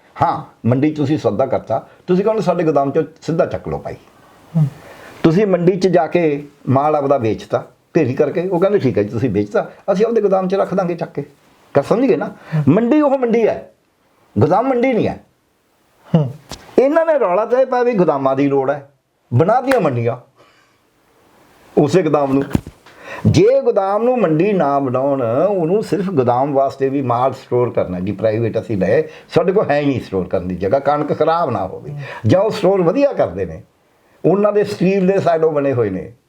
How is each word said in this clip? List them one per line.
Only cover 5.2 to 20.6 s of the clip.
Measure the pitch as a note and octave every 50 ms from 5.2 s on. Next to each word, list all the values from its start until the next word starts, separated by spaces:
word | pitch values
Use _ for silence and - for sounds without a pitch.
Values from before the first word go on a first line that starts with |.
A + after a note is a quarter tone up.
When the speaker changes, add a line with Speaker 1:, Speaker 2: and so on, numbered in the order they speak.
| -
Speaker 1:
ਤੁਸੀਂ | E3 D#3 G3 A3
ਮੰਡੀ | G3 F#3 F3 E3+ E3+ G3+
'ਚ | F3+ F#3
ਜਾ | F#3+ E3+ F3+ D#3+
ਕੇ | D#3 - F3 F3 D#3 C#3+ C#3+ C#3+ - - _ - B2+
ਮਾਲ | B2 C3+ C#3+ D#3 D#3
ਆਪਦਾ | D3+ C#3 C3+ C#3+ C3
ਵੇਚਤਾ | A#2 A2 G2+ F#2 - - - B2+ - - _ _ _ _ -
ਢੇਰੀ | E3+ D3+ A#2 C3
ਕਰਕੇ, | - D#3 C#3 - E3 F3 F#3
ਉਹ | F#3 E3
ਕਹਿੰਦੇ, | F#3 G3 G#3 F3+
"ਠੀਕ | B2+ C3 - G2+
ਹੈ | G#2
ਜੀ, | G#2
ਤੁਸੀਂ | A2+ A2+ B2 B2+
ਵੇਚਤਾ, | F2 G#2 G#2 - - G#3+ - - - - - - G3
ਅਸੀਂ | F#3 A3
ਆਪਦੇ | A#3 A#3 A3
ਗੋਦਾਮ | G3+ G3 F#3+ F#3+ F#3 F3+
'ਚ | G3
ਰੱਖ | G3 F#3+ F#3+ F3+
ਦਾਂਗੇ | F#3 F#3 F3 F3
ਚੱਕ | E3 D#3 - -
ਕੇ।" | - C#3+ - - _ _ _ _ _ _ _ -
ਗੱਲ | C#3+ C#3+
ਸਮਝ | - E3+ A3 C4+
ਗਏ | B3+ E3+
ਨਾ? | - G3
Speaker 2:
ਹੂੰ। | - - - - - D#3+ D#3 C#3+ D#3 F3
Speaker 1:
ਮੰਡੀ | G#3+ A#3 A#3 D4 D4+
ਉਹ | D4 C#4+ C4 C4+
ਮੰਡੀ | B3+ A#3 G#3+ A#3 A3 E3+
ਹੈ, | - - - - _ _ _ _ _ _ _ _ _ _ _ _ _ -
ਗੋਦਾਮ | C#3+ D3 F3 G#3 B3+ C4+
ਮੰਡੀ | B3+ A#3+ A#3+ C4+ B3
ਨਹੀਂ | G#3 C3 G2
ਹੈ। | - - - _ _ _ _ _ _ _ _ _ _ _ _ _ _ _ _ - -
Speaker 2:
ਹੂੰ। | D#3+ D3 A#2+ - - - - - - - - - -
Speaker 1:
ਇਹਨਾਂ | B3 C#4 D#4 E4 D#4+
ਨੇ | E4 D4+ C#4
ਰੌਲਾ | A3+ F#3 F3 G3+ A3
ਤਾਂ | G#3+ A#3+ B3+
ਇਹ | C4+
ਪਾਇਆ | B3+ B3+ B3 A#3+
ਵੀ | A#3+ B3
ਗੋਦਾਮਾਂ | F#3+ F3+ D#3+ D3 C#3 C3+ C3+ C3+
ਦੀ | C3 C#3+ C#3
ਲੋੜ | C#3 C#3 C3 C3
ਹੈ, | C#3+ C#3+ C3+ - _ _ _ _ _ _ _ _ -
ਬਣਾ | A#2+ E3 F#3+ A3+ B3+
ਦਿੱਤੀਆਂ | B3 C4 B3+ A#3+
ਮੰਡੀਆਂ | F#3 D3+ B2 A#2+ A#2 A#2 - - - _ _ _ _ _ _ _